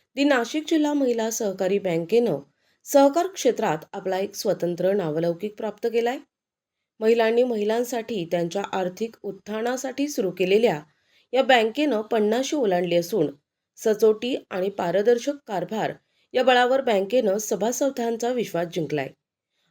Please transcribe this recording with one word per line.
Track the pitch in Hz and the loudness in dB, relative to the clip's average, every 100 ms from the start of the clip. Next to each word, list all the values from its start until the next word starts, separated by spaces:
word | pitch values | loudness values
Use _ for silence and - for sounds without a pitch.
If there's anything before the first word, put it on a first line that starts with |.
| _ 262 | _ 0
दि | |
नाशिक | 285 262 233 311 302 | 2 2 0 -4 0
जिल्हा | 330 294 | 0 2
महिला | 294 254 226 220 | 0 0 0 -2
सहकारी | 220 208 190 185 202 | -2 -4 -2 0 0
बँकेनं | 190 165 165 233 233 143 - _ _ _ - | 0 -2 2 2 2 -2 -6 _ _ _ 2
सहकार | 277 277 311 370 | 4 6 4 -2
क्षेत्रात | - 254 214 208 156 - | -2 -2 0 -2 -2 -6
आपला | 196 190 185 | -10 -4 -4
एक | 202 - | -4 -4
स्वतंत्र | 214 175 175 170 185 | -2 -2 -2 0 0
नावलौकिक | 202 165 156 170 170 208 - | 0 0 -2 -2 -2 -6 -8
प्राप्त | 220 208 233 | -10 -6 -4
केलाय. | 233 233 285 - _ _ _ _ _ _ - | -2 -2 -4 -10 _ _ _ _ _ _ -2
महिलांनी | 220 233 220 233 | 2 4 4 4
महिलांसाठी | 254 220 208 226 247 240 226 220 170 | 2 0 0 0 -2 -4 -4 -6 -2
त्यांच्या | 175 170 196 196 | -2 -2 -4 -4
आर्थिक | 190 185 185 226 - | -4 -4 -4 -8 -8
उत्थानासाठी | 202 190 - 220 233 262 262 247 294 | -12 -12 -10 -6 -4 -4 -6 -4 -4
सुरू | 277 185 | -2 -4
केलेल्या | 180 185 208 233 151 - _ _ _ - | 0 2 4 4 0 -6 _ _ _ -4
या | 254 | 0
बँकेनं | 262 247 220 269 302 220 | 4 4 2 0 0 0
पन्नाशी | 220 226 208 233 269 302 | 0 0 2 0 -2 0
ओलांडली | 214 180 180 170 | 0 2 2 0
असून | 170 202 147 - _ _ _ - | 0 0 -2 -4 _ _ _ -4
सचोटी | 220 214 220 214 240 285 - | -2 4 4 4 -2 -6 -6
आणि | 190 196 | -4 -4
पारदर्शक | 196 175 185 233 240 277 285 - | -2 0 2 4 2 0 -6 -6
कारभार | 190 175 214 143 - _ _ _ | -6 -4 -4 -4 -6 _ _ _
या | 247 | 0
बळावर | 254 247 247 269 | 4 4 4 2
बँकेनं | 254 202 196 247 214 208 | 2 0 2 2 2 0
सभासदांचा | - 190 220 247 277 269 233 220 233 | -2 -2 -2 0 -2 -2 -4 -2 -2
विश्वास | 247 190 170 170 | -2 -2 -4 -4
जिंकलाय. | 175 147 147 135 - _ _ _ _ _ | -4 -4 -4 -6 -10 _ _ _ _ _